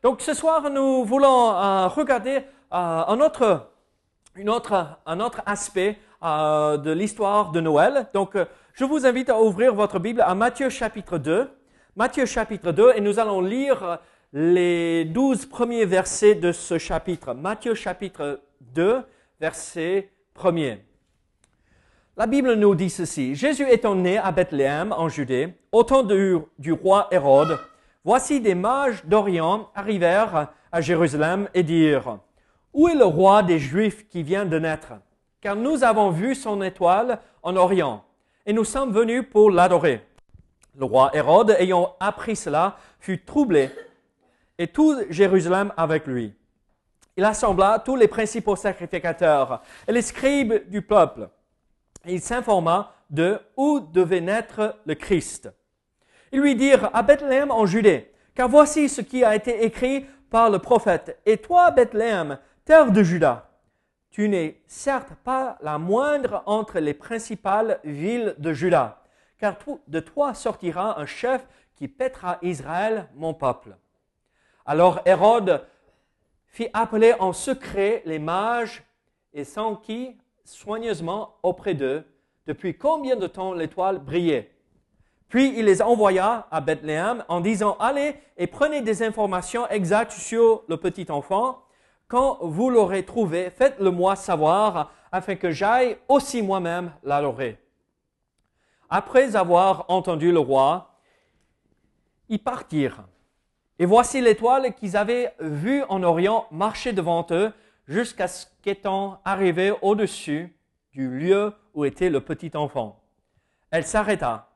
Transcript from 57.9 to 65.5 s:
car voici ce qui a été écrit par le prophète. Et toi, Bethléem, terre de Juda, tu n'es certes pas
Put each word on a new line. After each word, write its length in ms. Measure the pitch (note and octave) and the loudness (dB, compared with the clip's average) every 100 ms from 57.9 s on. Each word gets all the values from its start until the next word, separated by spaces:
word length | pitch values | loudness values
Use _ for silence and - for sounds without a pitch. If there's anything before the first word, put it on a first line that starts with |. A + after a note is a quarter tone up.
| C#3 - _ _ | 4 -4 _ _
car 140 | - B3+ | -4 6
voici 400 | C#4+ D4 D4+ C#4+ | 6 6 4 -2
ce 140 | C#4 | -2
qui 240 | G3+ B3+ A#3 | -6 2 2
a 100 | G#3+ | 2
été 300 | A3+ A3+ A3+ | -2 -2 -2
écrit 400 | - B3+ C4+ C4+ - _ | 0 -2 -2 -6 -20 _
par 200 | A3+ A#3 | 2 4
le 100 | F#3+ | 2
prophète. 600 | - A#3 G#3+ E3 - - - | 2 2 2 -2 -4 -6 -2
Et 100 | G#3+ | -2
toi, 360 | - F4 F4 | 2 4 6
Bethléem, 680 | C4 A3+ G#3+ A#3 G3+ D3+ C3+ _ _ | 4 2 0 -2 -2 -4 -8 _ _
terre 260 | - D#4+ C4+ | 6 8 8
de 140 | G3+ | 6
Juda, 460 | F3+ F3 D3+ A#2+ - _ _ _ _ _ _ | 4 4 2 0 -10 _ _ _ _ _ _
tu 180 | - G#3 | -4 -2
n'es 320 | G3 D#3 - _ | -2 -4 -10 _
certes 480 | - - C4 - D#3+ B3 | -8 -4 -4 -8 -14 -6
pas 320 | C4 C4 | -6 -6